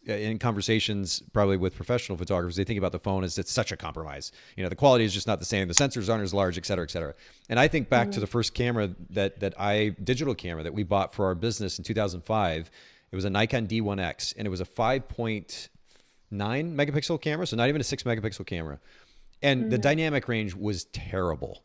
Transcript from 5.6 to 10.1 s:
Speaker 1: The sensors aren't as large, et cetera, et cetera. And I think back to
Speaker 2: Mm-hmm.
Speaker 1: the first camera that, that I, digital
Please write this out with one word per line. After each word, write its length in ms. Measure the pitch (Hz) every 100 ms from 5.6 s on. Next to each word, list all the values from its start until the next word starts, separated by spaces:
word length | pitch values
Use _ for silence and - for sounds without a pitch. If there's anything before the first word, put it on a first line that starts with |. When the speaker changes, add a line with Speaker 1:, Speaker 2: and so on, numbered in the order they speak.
| 92
Speaker 1:
The 80 |
sensors 360 | 85 139 123 95
aren't 140 | 113
as 100 | 98
large, 240 | 101 95 87
et 80 | -
cetera, 180 | 95
et 60 | 82
cetera. 240 | 90 78 - - - -
And 100 | 113
I 100 | 151
think 200 | 160 117
back 200 | 123 110
to 40 |
Speaker 2:
Mm-hmm. 80 | 196
Speaker 1:
the 60 | 101
first 280 | 120 110
camera 400 | - 120 117 101 87 87
that, 300 | - 98 -
that 180 | 98 -
I, 380 | 101 104 107 90
digital 300 | 98